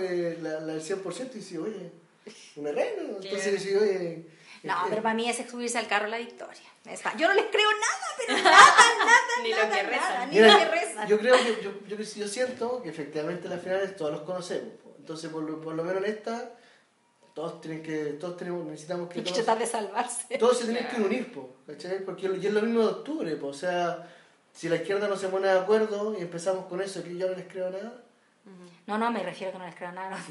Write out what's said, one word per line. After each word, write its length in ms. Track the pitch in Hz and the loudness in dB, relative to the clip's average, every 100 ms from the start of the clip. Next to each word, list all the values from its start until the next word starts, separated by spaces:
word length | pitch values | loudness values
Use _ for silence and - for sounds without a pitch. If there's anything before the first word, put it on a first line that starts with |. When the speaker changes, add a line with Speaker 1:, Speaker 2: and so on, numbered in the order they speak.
Speaker 1:
eh, 360 | 185 175 170 160 | -2 -2 -2 -4
la, 180 | 160 156 | -6 -6
la 140 | 160 | -6
del 80 | 156 | -8
cien 180 | 170 190 | -6 -6
por 140 | 175 | -6
ciento, 240 | - 254 214 | -8 -10 -10
y 20 | |
dice, 180 | 180 170 | -10 -8
"Oye, 340 | 208 190 170 - _ _ - - - 151 | -8 -8 -14 -18 _ _ -20 -20 -20 -10
un 100 | 147 | -4
R 120 | - 480 403 | -2 -2 -2
N". 60 | 285 | -8
Entonces, 340 | 202 190 196 | -8 -6 -4
Speaker 2:
Claro. 160 | 196 196 | 0 -2
Speaker 1:
sí, 160 | 196 196 | 0 4
oye, 500 | 214 185 170 165 - - - - | 4 2 -4 -6 -14 -20 -20 -14
Speaker 3:
No, 120 | - | -4
Speaker 1:
es 100 | 175 | -2
que 60 | 185 | 0
Speaker 3:
pero 120 | 214 | 0
para 140 | 226 226 | 0 0
mí 120 | 240 | -2
es 80 | 226 247 | -4 -8
subirse 280 | 240 240 240 | -6 -4 -4
al 80 | 220 | 0
carro 200 | 202 214 | 0 0
la 100 | 226 | -6
victoria. 420 | 233 - - - - _ - | -10 -14 -16 -16 -20 _ -16
Es 160 | 185 | -8
pa-, 140 | - 220 | -8 0
yo 100 | 339 | 4
no 60 | |
les 120 | 392 - | 4 4
creo 240 | 427 427 | 2 2
nada, 360 | 415 453 659 698 571 | 2 0 -2 -6 -6
pero 160 | 466 - | -2 4
nada, 80 | 370 | 10
Speaker 2:
<laughs> 460 | 349 - 427 466 440 | 12 12 12 8 6
Speaker 3:
nada, 440 | 427 494 494 466 | 6 6 6 -2
Speaker 2:
Ni 60 | 226 | 0
lo 60 | 220 | 0
Speaker 3:
nada, 120 | 220 | 2
Speaker 2:
que 140 | - | 0
rezan. 180 | 214 247 - | 0 -2 -2
Speaker 3:
nada, 120 | - - | -2 2
ni 80 | 185 | 8
Speaker 1:
Mira, 180 | 220 | 10
Speaker 3:
lo 60 | 403 | 10
que 60 | - 330 | 6 0
rezan. 280 | - - 208 | -2 -6 0
Speaker 1:
yo 120 | 214 | 2
creo 160 | 233 254 | 6 4
que, 260 | 233 202 | 4 -2
yo, 80 | 196 202 - | -6 -10 -12
yo, 100 | 208 | -10
yo 240 | 214 208 202 | -10 -8 -8
siento 560 | 247 254 - 233 254 | -4 -6 -4 -6 -6
que 60 | 165 | -8
efectivamente 580 | 160 143 156 156 175 185 | -10 -8 -6 -6 -6 -8
las 140 | 175 | -10
finales 340 | 185 190 196 - | -4 -4 -4 -4
todos 160 | 151 | -6
los 100 | 156 | -6
conocemos, 520 | - 185 175 190 220 - | -8 -8 -6 -8 -8 -16
po. 120 | - - | -20 -20
Entonces, 300 | - 156 165 | -14 -12 -10
por 100 | 156 | -8
lo, 160 | 156 156 | -6 -8
por 120 | 160 160 | -8 -6
lo 80 | |
menos 200 | 170 190 | -4 -2
en 60 | 202 | -4
esta, 400 | 214 226 233 - - - _ _ _ _ _ _ | -6 -8 -8 -10 -16 -20 _ _ _ _ _ _
todos 280 | - 165 160 | -10 -10 -10
tienen 200 | 160 160 | -12 -10
que, 120 | 160 156 147 147 | -6 -4 -4 -6
todos 160 | 175 175 | -10 -8
tenemos, 280 | 180 175 156 | -8 -6 -8
necesitamos 420 | 151 - 175 175 | -12 -8 -8 -6
que 120 | - | -6
Speaker 3:
Hay 40 | |
que 80 | 180 | -2
Speaker 1:
todos 140 | 185 226 | 0 2
Speaker 3:
tratar 140 | 226 | 0
de 20 | 226 | 0
salvarse. 680 | 226 196 208 - - - 233 | -4 -4 -4 -4 -6 -8 2
Speaker 1:
todos 200 | 226 240 | 4 4
se 80 | 226 | 0
tienen 180 | 240 | -2
que 60 | - | -4
Speaker 2:
Claro. 160 | 254 196 | -2 0
Speaker 1:
unir, 260 | - - | 0 -4
po, 240 | 143 127 - - | -12 -16 -18 -18
¿cachai? 360 | 147 180 196 | -14 -6 -6
Porque 240 | 190 175 190 | -6 -6 -4
lo, 80 | 180 | -2
y 100 | 202 | 0
es 60 | |
lo 80 | 214 | 0
mismo 200 | 226 233 | 2 2
de 60 | 208 | 2
octubre, 480 | 175 - 311 170 151 | 0 -6 -6 -4 -4
po, 100 | 139 | -6
o 60 | |
sea, 560 | 139 180 175 175 - - - - _ _ | -6 -2 0 -2 -4 -12 -20 -20 _ _
si 160 | - 165 | -10 -2
la 80 | 165 | -2
izquierda 300 | 185 202 202 | 0 -2 0
no 80 | 190 | -2
se 140 | 190 | -2
pone 180 | 190 190 | 0 4
de 100 | 185 | 2
acuerdo 600 | 185 220 214 202 214 202 | 4 4 2 -2 -4 -4
y 40 | |
empezamos 440 | 170 170 190 185 185 | -8 -4 -2 -4 -4
con 160 | 180 | -6
eso, 200 | 190 175 | -6 -8
que 120 | 170 175 | -10 -4
yo 140 | 185 | -4
no 60 | 185 | -4
les 100 | 170 | -10
creo 220 | 190 185 | -8 -8
nada. 340 | 190 220 240 - _ _ _ 202 | -6 -12 -14 -20 _ _ _ -20
Speaker 2:
Ujú. 260 | 185 175 170 - | -20 -20 -20 -8
Speaker 3:
No, 100 | 208 | -2
no, 120 | 233 | -2
me 120 | 220 | -2
refiero 280 | 180 - 190 | -6 -6 -8
a 20 | |
que 60 | 185 | -8
no 60 | 175 | -14
les 100 | - | -12
creo 160 | 180 | -12
nada, 240 | 180 190 185 - | -10 -10 -10 -8